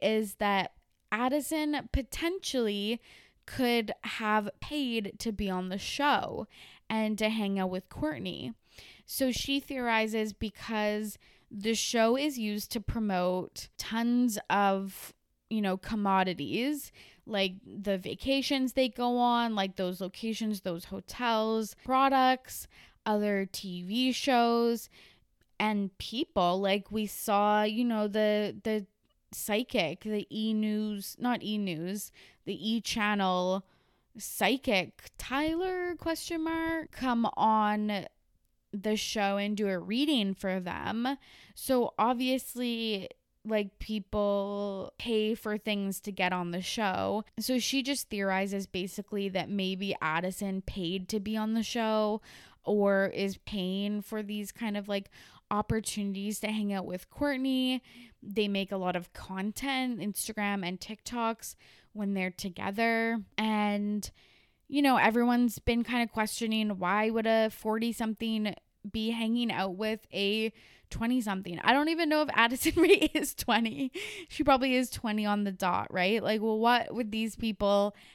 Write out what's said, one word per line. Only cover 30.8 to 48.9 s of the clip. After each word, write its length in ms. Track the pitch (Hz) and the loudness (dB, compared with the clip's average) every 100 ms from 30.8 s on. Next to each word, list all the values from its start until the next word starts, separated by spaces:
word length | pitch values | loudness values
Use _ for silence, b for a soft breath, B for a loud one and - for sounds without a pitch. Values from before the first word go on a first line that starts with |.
| 214 202 - - | -2 -6 -10 -4
not 240 | 247 233 | -2 -2
E! 160 | 202 214 | -2 -2
News, 540 | 196 156 175 202 - B B B | -2 -4 -4 -6 -8 B B B
the 260 | - 202 214 | -10 -6 -2
E! 100 | 226 | -2
Channel 840 | - 233 208 202 185 180 180 190 b b b b b 220 | -2 0 0 2 2 2 2 -2 b b b b b -14
psychic, 920 | - - 202 262 - 196 170 - - - | -10 0 2 2 2 0 0 -8 -20 -14
Tyler, 760 | - 269 311 330 370 370 359 330 | -4 0 0 0 -2 -2 -4 -4
question 480 | 330 320 - 330 | -4 -4 -4 -4
mark, 460 | 320 330 330 330 - | -2 0 0 -2 -6
come 360 | - 254 233 226 - | -4 0 2 0 2
on 720 | 220 220 208 208 208 202 - _ _ _ _ _ _ | 4 6 4 2 0 -2 -6 _ _ _ _ _ _
the 240 | 208 214 214 | -6 -2 0
show 400 | - 226 196 202 | -2 0 0 0
and 200 | 202 208 | 0 0
do 120 | 202 | 0
a 100 | 185 | 0
reading 560 | 175 233 294 262 196 | -2 0 2 4 2
for 260 | 190 196 185 | 0 -2 -2
them. 560 | 180 82 117 220 247 277 B B B | -4 -4 -4 -2 -2 -4 B B B
So 400 | - - 254 233 - | -8 0 2 2 2
obviously, 1080 | 220 240 254 262 - 240 247 226 226 202 190 - _ _ | 2 2 2 0 -2 -4 -2 -2 -2 -4 -6 -14 _ _
like, 340 | 220 214 202 - | -2 0 0 -6
people 1120 | - 214 - 214 202 202 196 202 202 196 - - | -6 -6 -2 0 2 2 0 -2 -4 -6 -8 -8
pay 360 | 240 220 214 | -2 2 2
for 220 | 226 214 214 | 0 -4 -4
things 440 | 220 202 196 185 | -2 -2 -2 -6
to 120 | 208 | -8
get 200 | 190 180 | -2 0
on 180 | 180 175 | 0 -2
the 120 | 175 | -4
show. 640 | 180 - 208 185 190 208 - - | -4 -2 0 0 0 -2 -4 -6
So 200 | 220 254 | -2 0
she 240 | - 269 | 0 0
just 280 | 262 277 - | 0 -2 -4
theorizes 560 | 208 196 190 196 196 190 | -2 0 0 0 -4 -4
basically 640 | 196 208 | -6 -6